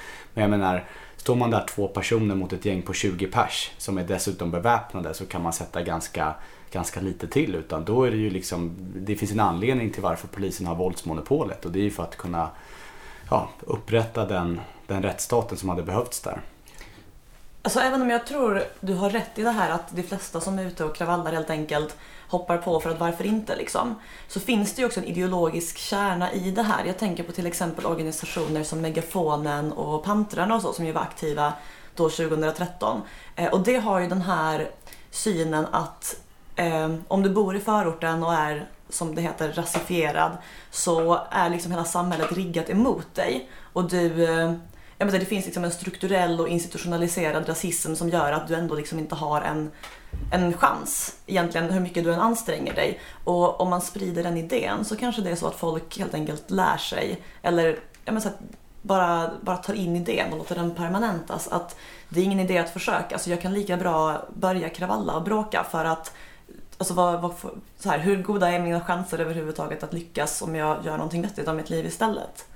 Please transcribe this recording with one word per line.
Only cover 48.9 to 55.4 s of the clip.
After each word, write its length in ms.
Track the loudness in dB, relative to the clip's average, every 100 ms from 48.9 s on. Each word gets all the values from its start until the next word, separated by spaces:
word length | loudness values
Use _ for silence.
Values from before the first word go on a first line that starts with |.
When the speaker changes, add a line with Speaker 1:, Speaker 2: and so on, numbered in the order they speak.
| -4
Speaker 2:
inte 160 | -4 -4
har 260 | 0 0
en, 300 | 0 -2 -4 -6 -16 -18 -10 -8 0
en 220 | 2 2
chans 640 | 4 2 2 -4 -4 -6 -8 -2
egentligen, 440 | 0 2 0 0
hur 100 | 0
mycket 240 | 0 0
du 100 | 2
än 60 | 4
anstränger 540 | 2 2 0 -2 -2
dig. 260 | 0 0 -2 -8 -6
Och 380 | 2 4 4 4
om 80 | 2
man 120 | 2
sprider 420 | -2 -4 -4 -2
den 140 | 0 0
idén, 480 | 0 0 0 -2 -2
så 100 | -2
kanske 260 | -2 0
det 80 | 0
är 60 |
så 120 | 0